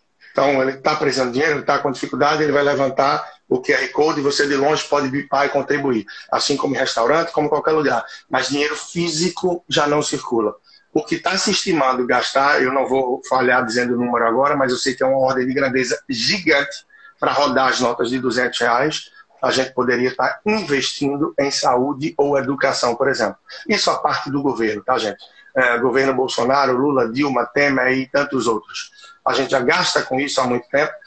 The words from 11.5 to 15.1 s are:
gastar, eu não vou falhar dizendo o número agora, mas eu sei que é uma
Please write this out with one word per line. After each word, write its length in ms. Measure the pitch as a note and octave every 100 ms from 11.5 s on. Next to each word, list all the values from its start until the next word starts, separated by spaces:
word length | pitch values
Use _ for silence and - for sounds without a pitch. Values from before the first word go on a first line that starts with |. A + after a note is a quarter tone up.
| F#3+ F#3+ E3 C3 B2+ B2
gastar, 560 | B2 A2+ C#3+ C#3 D3+
eu 120 | C3
não 140 | C3+ A#2
vou 340 | C3 B2+ C#3 -
falhar 380 | C3 B2+ B2 A#2
dizendo 300 | A#2+ A#2+ A#2+
o 20 |
número 300 | A#2+ A#2+ A#2
agora, 280 | A2+ C#3+ C#3+
mas 160 | C3
eu 60 | B2
sei 160 | C#3
que 80 | B2
é 40 |
uma 120 | C3